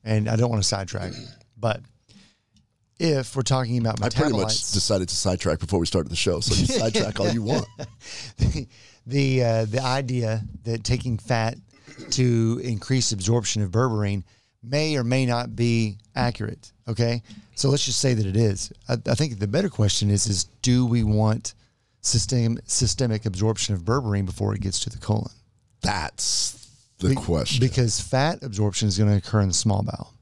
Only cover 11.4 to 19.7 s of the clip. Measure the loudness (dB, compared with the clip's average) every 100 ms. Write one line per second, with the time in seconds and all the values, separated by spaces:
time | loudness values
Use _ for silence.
11.4 | 0 -4 -18 _ -20 -18 -6 0 2 4
12.4 | 2 0 -4 -6 0 0 0 -2 2 2
13.4 | 2 -2 0 2 2 2 0 -2 -6 _
14.4 | _ _ -4 -2 0 0 2 2 2 0
15.4 | -2 0 2 4 2 -2 _ -2 -2 -2
16.4 | -6 -8 -16 _ -8 0 0 0 -6 -20
17.4 | -16 -2 0 2 0 0 2 2 2 2
18.4 | 2 0 -8 -12 -6 -4 0 0 0 -2
19.4 | -2 0 -2